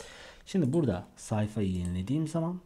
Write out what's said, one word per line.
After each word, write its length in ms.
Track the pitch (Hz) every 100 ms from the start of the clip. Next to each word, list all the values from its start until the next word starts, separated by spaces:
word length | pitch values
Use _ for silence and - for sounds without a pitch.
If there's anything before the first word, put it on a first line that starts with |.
| - - - - -
Şimdi 260 | 196 131
burada 340 | 165 135 90 - -
sayfayı 560 | - 110 104 117 98
yenilediğim 560 | 92 87 90 95 147 156
zaman 320 | 165 165 180